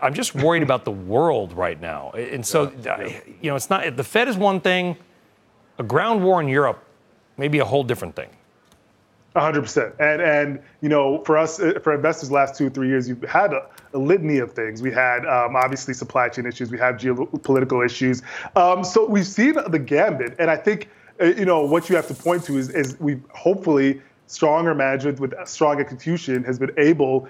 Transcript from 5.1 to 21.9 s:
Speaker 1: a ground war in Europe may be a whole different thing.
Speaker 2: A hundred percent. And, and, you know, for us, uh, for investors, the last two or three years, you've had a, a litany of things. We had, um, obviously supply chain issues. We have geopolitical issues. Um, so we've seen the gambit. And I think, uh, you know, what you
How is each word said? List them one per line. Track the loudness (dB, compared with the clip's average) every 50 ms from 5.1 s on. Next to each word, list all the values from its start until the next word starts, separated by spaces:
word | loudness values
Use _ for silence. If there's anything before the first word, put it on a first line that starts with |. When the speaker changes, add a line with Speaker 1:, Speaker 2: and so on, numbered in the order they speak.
| _ _ _ _ _ _ _ _ _ _ _ _ _ -10
Speaker 1:
a | -6
ground | -2 0 0 0 2 0 2 2
war | 4 2 2
in | 2 2
Europe | 2 2 2 0 0 -4 -8 _ _ _ _ _ _ _ _ _ _ -6
may | -4 0
be | 0 0
a | 0
whole | 2 0 0 0
different | 0 -4 -4 -6 -10 -10
thing. | -12 -14 -14 -16 _ _ _ _ _ _ _ _ _ _ _ _ _ _ _ _ _ _ _ -2
Speaker 2:
A | 0
hundred | 0 2 0 0
percent. | -2 -2 0 -2 -2 -2 -2 0
And, | 2 2 2 2
and, | 2 2 2 2 2 0 -4 -8 -12 -16 _ -6
you | -2 2
know, | 2 4 4 2 0 0 2
for | 2 2
us, | 4 2 2 0 0
uh, | 0 0 0 0 2
for | 0 0
investors, | 2 2 0 0 -2 -4 0
the | 2
last | 2 2 2 0
two | -2 -2 -2
or |
three | -2 -2 -2 0
years, | 0 0 0 -2
you've | -6 -8 -6
had | -2 2 2 2 2 0
a, | -2 -6 -8 -16 -20 -16 -8 -6
a | -2
litany | 2 2 2 2 2 2 0 0
of | 0 -2 -4
things. | -4 -6 -4 -4 -4 -4
We | -4
had, | -2 -2 0 0 0 -2 -2
um, | 0 0 0 0 0 0
obviously | 0 0 0 -2 -6 -8 -8 -8
supply | -8 -8 -6 -2 -2 -2 -2
chain | -2 -6 -8
issues. | -8 -6 -8 -8 -8
We | -4 -2
have | 0 0 0 0
geopolitical | -2 -2 -2 -2 -4 -6 -6 -6 -2 2 2 2 2 2 2 2 0
issues. | 0 0 0 0 0 0 -2 -4 -10 -14 -14 -8 -2 2
Um, | 4 4 4 4 2 0
so | 0 2 2 2 4
we've | 2 0 0
seen | 0 0 2 4 4 4 2 0 0
the | -2 -2
gambit. | 0 2 2 2 4 2 2 -2 -4 -6 -4 -2
And | 0 2
I | 2 2
think, | 2 0 0 0 -2 -12 -20 _ _ -14 -4 2
uh, | 4
you | 4 4 4 2
know, | 2 2 2 2
what | 2 2 2 2
you | 2